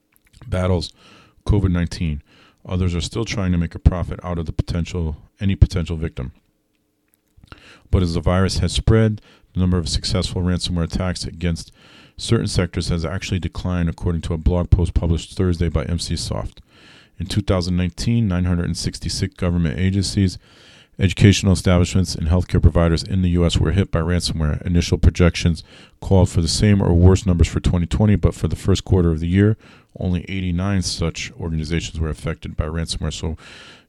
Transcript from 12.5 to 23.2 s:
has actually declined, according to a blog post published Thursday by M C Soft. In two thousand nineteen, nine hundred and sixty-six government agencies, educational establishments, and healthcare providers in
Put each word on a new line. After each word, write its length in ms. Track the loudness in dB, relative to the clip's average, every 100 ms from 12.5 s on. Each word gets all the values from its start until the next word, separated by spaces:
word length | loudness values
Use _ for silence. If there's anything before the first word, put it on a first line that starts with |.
| -2 -2 -2 -4
has 140 | -2
actually 360 | -4 -6 -4 -4
declined, 500 | -4 -6 -4 -2 -2
according 320 | -2 -4 -4
to 140 | -4 -2
a 20 |
blog 320 | 0 0 2
post 240 | 2 2
published 420 | 0 0 0 -2 -2
Thursday 320 | 0 0 -2
by 160 | -2 -4
M 120 | -4
C 160 | -4 -6
Soft. 460 | -6 -6 -8 -12 -20 _ -20 -20 _ -12
In 80 | -6
two 160 | -4
thousand 340 | 0 0 0 0
nineteen, 520 | -2 -2 -2 0 2
nine 180 | 0 0
hundred 200 | 0 -2
and 120 | -4
sixty-six 560 | -6 -6 -6 -4 -4
government 460 | -2 -2 0 0 0
agencies, 580 | 0 0 0 2 0 0 _ _ -20 -20 _ -2
educational 540 | 0 6 6 6 4
establishments, 640 | 2 4 2 2 0 -2 -2
and 120 | 0
healthcare 340 | 0 0 4
providers 420 | 4 6 2 2
in 200 | -2 0